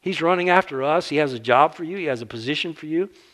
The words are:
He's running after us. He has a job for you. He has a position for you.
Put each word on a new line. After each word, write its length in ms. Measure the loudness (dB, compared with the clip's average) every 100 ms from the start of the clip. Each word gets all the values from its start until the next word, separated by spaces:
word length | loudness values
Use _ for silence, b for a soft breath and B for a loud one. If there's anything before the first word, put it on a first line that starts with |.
He's 200 | -6 -2
running 280 | 0 2 4
after 320 | 2 2 -2
us. 280 | 0 0 0
He 80 | 0
has 160 | 0
a 60 | -2
job 360 | 4 6 4 2
for 80 |
you. 140 | -8 -6
He 80 | -4
has 160 | -6
a 40 | -6
position 480 | -8 -6 -4 -6
for 120 | -8 -4
you. 240 | -2 -4 b b